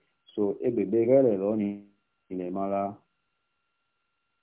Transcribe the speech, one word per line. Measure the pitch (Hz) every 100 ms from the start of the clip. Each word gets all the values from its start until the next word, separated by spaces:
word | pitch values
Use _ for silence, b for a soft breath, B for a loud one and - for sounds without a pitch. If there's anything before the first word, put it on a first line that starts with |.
| _ _ _
So, | - 101 -
ebebe | 127 113 95 110 113
gere | 135 131 98
lo | 98 110
ni, | 101 101 101 _ _ _ -
ni | 92 90
mara, | 92 98 98 98 - _ _ _ _ _ _ _ _ _ _ _ _ _ _